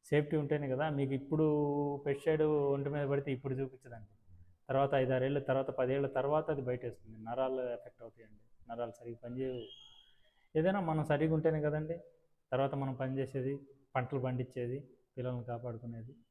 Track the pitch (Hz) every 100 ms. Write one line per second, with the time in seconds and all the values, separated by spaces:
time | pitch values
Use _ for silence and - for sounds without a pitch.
0 | - 147 147 156 143 151 139 131 156 143
1 | 135 135 139 156 156 151 147 143 143 143
2 | 143 139 165 156 156 151 143 139 139 147
3 | 143 143 139 127 135 131 131 131 123 117
4 | 107 - - - - - - 131 139 139
5 | 131 131 131 139 139 135 135 135 127 135
6 | 139 135 139 151 156 143 127 123 123 110
7 | - 110 110 120 131 131 123 120 - _
8 | 113 117 110 107 _ - - 117 117 -
9 | 120 117 120 123 131 123 107 - - -
10 | _ - _ _ _ 156 170 202 165 156
11 | 151 147 160 160 160 156 151 151 156 170
12 | - _ _ _ _ 131 135 139 135 127
13 | 131 135 135 135 131 139 - - _ 135
14 | 127 139 127 127 123 - 120 131 156 -
15 | _ - 123 123 117 117 123 113 117 113
16 | 117 139 _